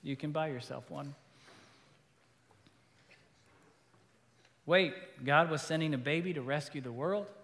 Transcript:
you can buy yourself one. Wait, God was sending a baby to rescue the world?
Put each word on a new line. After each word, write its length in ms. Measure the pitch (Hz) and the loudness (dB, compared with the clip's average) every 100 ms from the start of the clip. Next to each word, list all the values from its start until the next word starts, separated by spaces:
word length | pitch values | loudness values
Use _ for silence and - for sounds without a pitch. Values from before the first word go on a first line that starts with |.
you 120 | 156 | -8
can 160 | 135 156 | -6 -4
buy 180 | 151 156 | -2 -2
yourself 420 | 127 120 131 - | -4 -8 -10 -10
one. 240 | 151 143 143 - - - - - - - - _ _ _ _ _ - - _ _ _ - - - _ - - - - _ - _ _ _ _ - _ - | -10 -10 -14 -20 -20 -20 -20 -20 -20 -20 -20 _ _ _ _ _ -20 -20 _ _ _ -20 -20 -20 _ -20 -20 -20 -20 _ -20 _ _ _ _ -20 _ 4
Wait, 580 | 180 175 - - - | 6 6 0 -14 -8
God 260 | 131 147 170 | 4 6 6
was 120 | 156 | 2
sending 320 | - 160 160 | 0 0 2
a 40 | 139 | 0
baby 360 | 123 160 180 | 0 0 0
to 80 | 160 | -4
rescue 400 | 127 147 151 147 | -2 -2 -2 -8
the 100 | 127 | -8
world? 340 | 120 156 202 202 - | -4 -2 -2 -4 -14